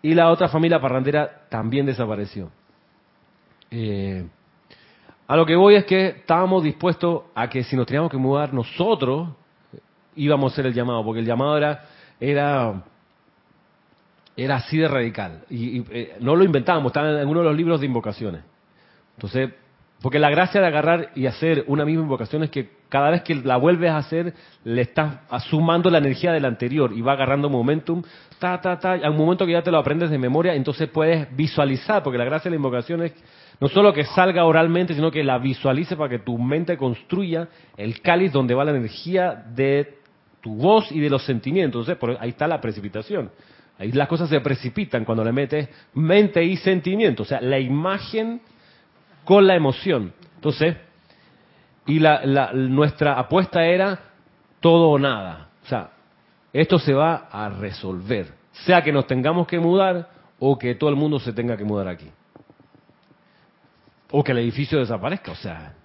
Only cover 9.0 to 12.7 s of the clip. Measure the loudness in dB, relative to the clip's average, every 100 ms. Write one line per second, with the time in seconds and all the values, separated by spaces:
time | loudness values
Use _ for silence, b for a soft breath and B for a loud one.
9 | 0 -2 -6 -12 _ _ _ -20 _ _
10 | _ -4 0 2 2 0 -2 -2 -2 -2
11 | -4 -4 -2 0 0 0 0 -4 B B
12 | B B -2 0 0 0 -2